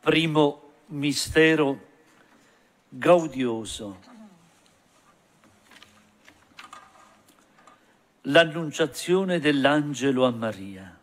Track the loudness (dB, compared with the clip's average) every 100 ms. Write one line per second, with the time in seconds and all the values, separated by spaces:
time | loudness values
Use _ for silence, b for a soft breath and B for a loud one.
0 | 2 2 2 2 2 0 -20 _ _ -6
1 | -4 -4 -2 2 4 4 0 -2 -12 _
2 | _ b b b b b b b _ -4
3 | 4 4 4 -4 -4 -4 -8 -12 -14 -16
4 | -20 -20 -20 _ _ _ _ _ _ _
5 | _ _ _ _ _ _ _ -20 -20 _
6 | _ _ -20 _ _ -20 -20 -20 -20 _
7 | -20 _ _ _ b b b b b b
8 | b _ 2 4 4 0 -6 -4 -4 -4
9 | 0 0 0 0 0 2 2 2 -2 -2
10 | -2 2 0 0 -6 -8 -14 -16 -20 -20